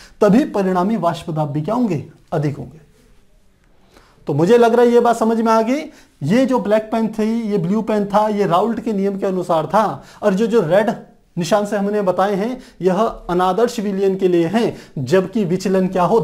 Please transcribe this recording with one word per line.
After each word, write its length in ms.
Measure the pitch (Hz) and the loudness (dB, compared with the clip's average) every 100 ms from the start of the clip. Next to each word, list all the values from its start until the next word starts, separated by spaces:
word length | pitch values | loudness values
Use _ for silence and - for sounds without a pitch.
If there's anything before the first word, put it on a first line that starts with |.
| - - | -12 0
तभी 240 | 208 208 311 | 4 4 2
परिणामी 500 | 208 190 180 190 226 | -2 -2 0 0 0
वाष्प 340 | 165 160 - | -2 -4 -6
दाब 180 | 156 147 | -4 -4
भी 120 | 147 | -4
क्या 140 | 156 240 | -4 -2
होंगे? 360 | 233 151 - - - | -2 -2 -8 -18 -8
अधिक 240 | 160 147 147 | -4 -4 -6
होंगे। 220 | 135 - _ _ _ _ _ _ _ _ _ _ _ - _ _ - | -12 -18 _ _ _ _ _ _ _ _ _ _ _ -20 _ _ -4
तो 60 | |
मुझे 240 | 143 175 240 | 0 4 6
लग 160 | 233 | 6
रहा 120 | 233 240 | 4 4
है 60 | |
ये 80 | 240 | 4
बात 180 | 240 226 | 2 2
समझ 240 | 226 226 | 0 0
में 100 | 226 | 2
आ 100 | 226 | 2
गई। 200 | 220 277 320 - _ - | 0 -2 -6 -18 _ -8
ये 220 | 143 226 262 | 0 2 2
जो 140 | 247 | 0
ब्लैक 300 | 196 214 - | 0 -2 0
पेन 160 | 226 226 | -4 -4
थी, 440 | 220 214 233 220 | -2 -2 -2 -2
ये 60 | 202 | -2
ब्लू 240 | 165 214 | 0 -2
पेन 240 | 220 214 202 | -2 -2 0
था, 220 | 202 214 | 0 0
ये 180 | 208 190 | 0 0
राउल्ट 340 | 170 226 226 | 0 0 -4
के 140 | 226 | -4
नियम 240 | 202 196 196 | -2 -2 -2
के 80 | 196 | -4
अनुसार 420 | 185 180 165 151 | -4 -2 -2 0
था, 360 | 202 202 139 - - | 0 0 -4 -14 -4
और 100 | 208 | -2
जो, 140 | 190 226 | 0 2
जो 140 | 226 | 2
रेड 340 | 156 185 214 - - _ _ - | 4 2 2 -4 -10 _ _ -6
निशान 280 | 170 208 202 | 0 0 0
से 120 | 214 | -2
हमने 240 | 196 208 | -2 -2
बताए 340 | 196 175 190 196 | 0 0 0 0
हैं 240 | 220 254 - - | -4 -8 -14 -4
यह 200 | 175 180 | 0 2
अनादर्श 800 | 226 - - 175 185 185 240 - | 0 -4 -4 0 0 2 0 -2
विलयन 360 | 202 190 196 190 | -4 0 0 0
के 100 | 190 | 2
लिए 200 | 175 165 | 2 2
हैं, 300 | 214 202 - - - | 0 -2 -4 -12 -8
जबकि 480 | 123 185 185 226 190 | 0 0 0 -2 -2
विचलन 420 | 185 196 190 185 | -2 0 0 0
क्या 160 | 185 | 0
हो? 160 | 175 226 | 2 2